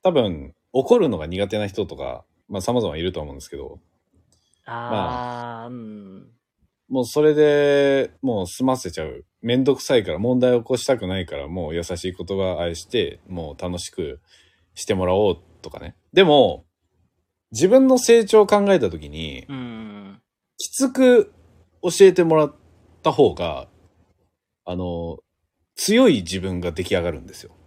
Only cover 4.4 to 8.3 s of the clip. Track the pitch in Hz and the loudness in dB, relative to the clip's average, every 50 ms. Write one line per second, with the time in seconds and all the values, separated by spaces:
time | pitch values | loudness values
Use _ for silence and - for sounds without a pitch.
4.4 | _ _ _ _ _ 117 117 117 120 120 117 104 92 120 123 123 123 123 120 120 | _ _ _ _ _ -14 -14 -12 -8 -6 -6 -6 -6 -6 -8 -8 -8 -10 -10 -12
5.4 | 120 120 117 113 120 120 127 120 113 107 107 104 101 95 95 95 95 _ _ _ | -12 -12 -14 -14 -14 -14 -14 -16 -16 -16 -16 -18 -18 -20 -20 -20 -20 _ _ _
6.4 | _ _ _ _ _ _ _ _ _ _ 131 131 123 - - 151 151 156 151 151 | _ _ _ _ _ _ _ _ _ _ -4 -4 -4 -2 0 2 4 4 4 6
7.4 | 151 147 147 147 147 143 143 143 139 139 139 135 117 - _ _ - 131 | 4 4 4 4 2 4 4 4 4 2 2 0 0 -4 _ _ -6 -4